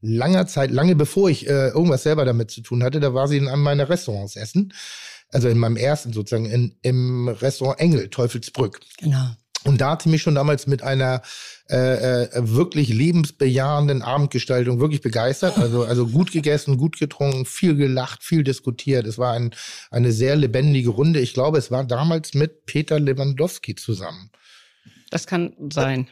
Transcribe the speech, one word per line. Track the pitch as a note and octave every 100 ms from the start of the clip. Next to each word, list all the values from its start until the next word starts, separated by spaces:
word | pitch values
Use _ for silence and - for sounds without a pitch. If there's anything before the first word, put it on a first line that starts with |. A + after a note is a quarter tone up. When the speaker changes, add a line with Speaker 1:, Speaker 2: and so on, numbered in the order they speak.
Speaker 1:
langer | A2 A2+ C#3 F#3 F#3
Zeit, | - C#3
lange | B2 E3 E3
bevor | D3 - G3
ich, | D3 -
äh, | C#3 C3+
irgendwas | D3 F3 C3
selber | D3+ D3+ C3
damit | A#2 A2
zu | -
tun | A#2 B2
hatte. | B2+ D3+
Da | C#3+ B2+
war | C#3
sie | D3
in | C#3
einem | C#3
meiner | C#3+ C#3+ C#3
Restaurants | F3 - G2+ G2+ -
essen. | A2 F3 G3 - - - - - _
Also | A#2 A#2+
in | A#2
meinem | A2+ A2+
ersten | B2+ D3 B2
sozusagen, | G#2+ G#2 A2+ A2
in, | A#2+ A#2 _
im | B2+ B2+ B2+ B2+ B2
Restaurant | G#2+ C3 - C3 C3+
Engel, | E3+ D3 G2
Teufelsbrück. | - A#2+ A#2+ - - A2+ - _ -
Speaker 2:
Genau. | D#3+ C3+ B2+ A#2 _ -
Speaker 1:
Und | - C3+
da | C3+
hat | D#3+
sie | E3
mich | D#3+
schon | E3+
damals | C#3+ D3 C#3+ -
mit | C#3
einer, | C3+ C3+ C3 B2+ - - - - _
äh, | B2+ B2+ B2+ B2+ B2
äh, | B2
wirklich | B2 A#2 A2+ F3 D3+ C#3
lebensbejahenden | A2 D#3 F3 D3 - C3+ B2+ C3+ D3 D3 C3+
Abendgestaltung | A#2 C#3 C#3+ B2+ - B2+ B2 A#2+
wirklich | D3+ C#3+
begeistert. | B2 A2 A#2+ C3+ F#3 -
Also, | A#2+ A#2+
also | A2+ B2 A#2+
gut | B2+ F3+
gegessen, | E3 D3 D3 - C3
gut | D#3 -
getrunken, | D3 - C#3+ C3 C3
viel | - F#3 D3
gelacht, | C#3 C3 B2+ -
viel | - E3
diskutiert. | C3+ C3 - A#2+ - C3 G#2+
Es | A2
war | B2
ein, | A#2+ A#2+ - - - -
eine | A#2+ A#2+
sehr | A2 C3 D3
lebendige | C3+ A#2 D3 C#3 A#2+
Runde. | A2 D3 D#3
Ich | A#2+ -
glaube, | C#3 D#3
es | -
war | B2+ C3
damals | A#2+ D#3 E3 D3+
mit | C#3 D#3 - -
Peter | D3 D#3 D3+
Lewandowski | C#3+ C3 C#3 C3+ E3+ - - G#2
zusammen. | - G2+ F2+ E2+ F#2+ _ _ - _ _ - _ _
Speaker 2:
Das | E3 -
kann | F3+ E3+ - D3
sein. | D3 C3+ C3 B2+